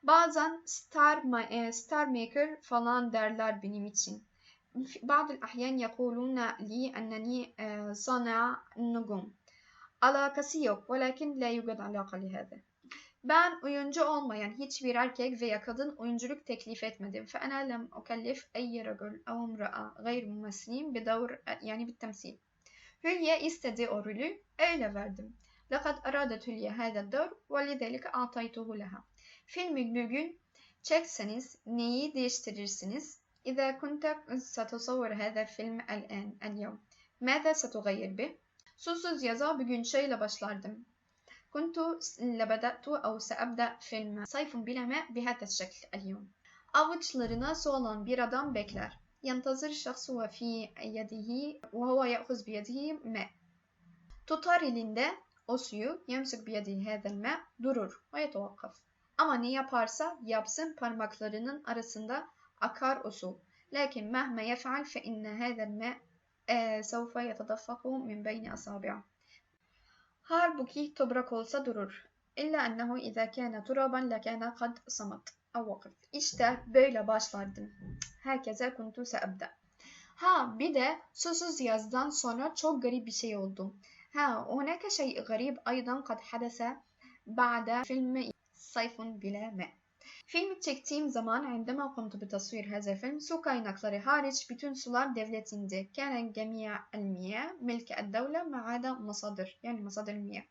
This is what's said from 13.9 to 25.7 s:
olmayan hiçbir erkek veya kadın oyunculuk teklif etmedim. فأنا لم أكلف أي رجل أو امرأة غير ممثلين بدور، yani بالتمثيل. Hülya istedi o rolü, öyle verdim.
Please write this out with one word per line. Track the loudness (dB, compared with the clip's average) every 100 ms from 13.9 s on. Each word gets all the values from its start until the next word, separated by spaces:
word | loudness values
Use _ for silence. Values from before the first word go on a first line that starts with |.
| 2
olmayan | 4 4 0 -2 -4 -6
hiçbir | -8 -2 0 2
erkek | 2 2 -2 0
veya | 0 0
kadın | -2 -4 -4 -4
oyunculuk | -2 -2 -2 -6 -6
teklif | -8 -6 -6
etmedim. | -6 -6 -8 -8 -8
فأنا | -6 -2 -2 -2
لم | -4 -6 -12
أكلف | -6 -4 -2 -4 -4 -4
أي | -4 -4 -4
رجل | -6 -8 -10 -6
أو | -4 -4
امرأة | -4 -4 -4 -8 -6 -2
غير | -2 -2
ممثلين | -6 -6 -8 -6 -4 -2 -2
بدور، | 0 2 0 -4 -8 -6
yani | -6 -6 -6
بالتمثيل. | -8 -10 -10 -14 -16 _ _ -20 -20 -20 _
Hülya | 0 2 4 4
istedi | 4 -2 -4 0 0
o | 0 -2
rolü, | -2 -2 -4 _ 2 4
öyle | 4 0
verdim. | -2 -6 -8 -10 -16 _ _ _